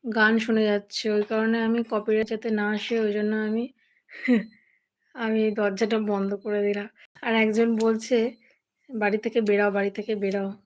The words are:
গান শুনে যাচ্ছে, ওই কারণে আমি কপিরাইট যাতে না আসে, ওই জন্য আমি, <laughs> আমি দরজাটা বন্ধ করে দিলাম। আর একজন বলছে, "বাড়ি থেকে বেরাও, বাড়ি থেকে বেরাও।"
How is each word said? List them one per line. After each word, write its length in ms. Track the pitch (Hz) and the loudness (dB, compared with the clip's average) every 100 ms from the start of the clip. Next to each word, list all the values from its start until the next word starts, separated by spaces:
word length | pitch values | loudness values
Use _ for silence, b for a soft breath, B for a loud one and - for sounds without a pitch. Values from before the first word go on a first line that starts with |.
গান 300 | 247 220 214 226 | -4 2 4 4
শুনে 240 | 220 220 214 | 2 2 2
যাচ্ছে, 400 | 208 202 - 220 | 0 -2 -6 -2
ওই 120 | 208 | 0
কারণে 340 | 208 220 220 226 | 0 0 0 0
আমি 160 | 226 233 | 0 0
কপিরাইট 440 | 233 214 214 214 220 | 0 -4 0 0 0
যাতে 220 | 220 226 | -4 -2
না 160 | 214 208 | -2 0
আসে, 240 | 208 - 226 | -2 -2 -2
ওই 120 | 214 | 0
জন্য 200 | 208 214 214 214 | 0 0 -2 -2
আমি, 180 | 220 247 _ B B B | -4 -6 _ B B B
<laughs> 500 | - - 233 - b b b b _ _ 262 | -8 2 2 0 b b b b _ _ -8
আমি 260 | 220 220 220 | -2 0 0
দরজাটা 460 | 208 202 190 214 220 | 2 0 0 0 0
বন্ধ 320 | 214 202 196 202 | 0 -2 -2 -4
করে 240 | 214 208 | -4 -2
দিলাম। 260 | 202 202 208 _ B - | 0 -2 -6 _ B -8
আর 120 | 247 226 | -2 2
একজন 340 | 220 214 233 226 | 2 2 2 2
বলছে, 420 | 226 220 - 240 233 - b b _ _ _ | 2 0 0 0 0 -6 b b _ _ _
"বাড়ি 280 | 240 208 214 | -4 0 0
থেকে 220 | 220 233 | 0 0
বেরাও, 300 | 214 202 208 | 2 4 4
বাড়ি 200 | 196 202 | 2 -2
থেকে 220 | 196 202 214 | -4 -6 -4
বেরাও।" 340 | 196 202 196 202 | -2 -2 -4 -8